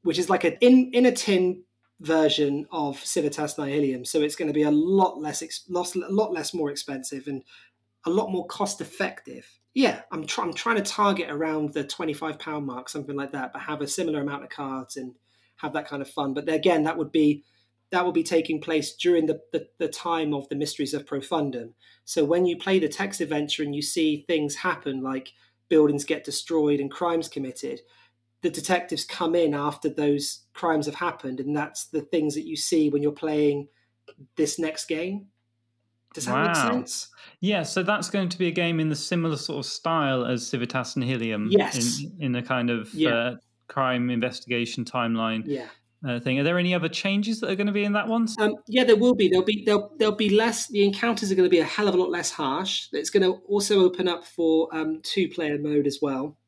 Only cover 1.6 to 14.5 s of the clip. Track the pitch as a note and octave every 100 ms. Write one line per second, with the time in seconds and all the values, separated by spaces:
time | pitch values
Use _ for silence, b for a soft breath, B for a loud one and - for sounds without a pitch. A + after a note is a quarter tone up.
1.6 | - _ _ _ D#3 D#3+ D#3 D3 C#3+ C#3+
2.6 | D3 E3 C#3+ C3+ - F#3 D3 D3+ D3 -
3.6 | C#3 D3 C#3 B2+ B2 D#3+ D3+ - D#3 D3
4.6 | D3+ D3+ E3+ G3 F#3 C#3 D3+ - D#3+ -
5.6 | - F3+ F3+ F#3 F3 G3 G#3+ F3 D3 F3
6.6 | C#3+ C#3+ - C3+ C3 C3+ D3 C3+ - b
7.6 | b _ _ _ E3 F#3 G#3 F#3 - -
8.6 | G3 - - - G3 - - - - _
9.6 | _ C4 B3 - - D#3+ D3+ - F3+ D3+
10.6 | A#3 A3 G3 - G3+ F#3+ E3 D3 D#3+ D#3
11.6 | D3 D3 C#3 - E3 D3 D#3+ D3+ D#3+ D3+
12.6 | C#3 B2 B2+ D3+ D3 C#3 C#3 C#3 B2+ C#3
13.6 | - D3 C#3+ - E3 D3+ C#3 C#3+ C3+